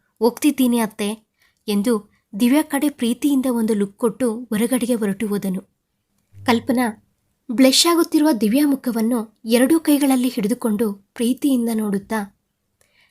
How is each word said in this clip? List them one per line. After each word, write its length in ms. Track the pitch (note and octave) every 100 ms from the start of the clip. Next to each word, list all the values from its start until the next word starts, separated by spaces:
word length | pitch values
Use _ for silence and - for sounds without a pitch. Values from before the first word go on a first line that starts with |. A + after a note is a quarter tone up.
| _ -
"ಹೋಗ್ತಿದ್ದೀನಿ 600 | A#3 A#3 D4+ C#4 B3+ A#3+
ಅತ್ತೆ" 480 | A3+ - G3+ A3 _ _ _ _ -
ಎಂದು 460 | G3+ G#3 A3 - _ _ G3+
ದಿವ್ಯಾ 220 | A#3+ C#4+
ಕಡೆ 260 | D4+ C#4+ D4
ಪ್ರೀತಿಯಿಂದ 580 | C#4+ A#3 B3 D4 C#4 B3+
ಒಂದು 240 | A#3+ A3
ಲುಕ್ 220 | G#3+ G3+ -
ಕೊಟ್ಟು 480 | A#3+ - B3+ A3
ಹೊರಗಡೆಗೆ 500 | B3 G#3+ A#3+ B3+ A#3
ಹೊರಟು 320 | A#3+ G#3+ G3 A3
ಹೋದನು. 480 | G3+ G3 F#3+ - _ _ _ _ _ _ - -
ಕಲ್ಪನಾ 680 | A#3 A#3+ A#3+ A#3+ A3 _ _ _ _ -
ಬ್ಲಷ್ 360 | A3 C4 C4+ E4+
ಆಗುತ್ತಿರುವ 460 | E4+ E4 D#4+ D4+
ದಿವ್ಯಾ 340 | A#3+ G#3+ B3+ D4
ಮುಖವನ್ನು 720 | C4+ - A3+ A3 A#3+ A3 _
ಎರಡೂ 360 | A3 A#3 C4 D#4+
ಕೈಗಳಲ್ಲಿ 480 | D#4+ C#4+ C#4 C4 B3
ಹಿಡಿದುಕೊಂಡು 640 | B3 G3+ A#3+ A#3+ G#3 A3+
ಪ್ರೀತಿಯಿಂದ 760 | G3+ _ - A#3 B3+ D4+ C4 A#3
ನೋಡುತ್ತಾ, 640 | A3 G#3+ G3 G3 A3 G3+ _ _ _ _ _ _ _ _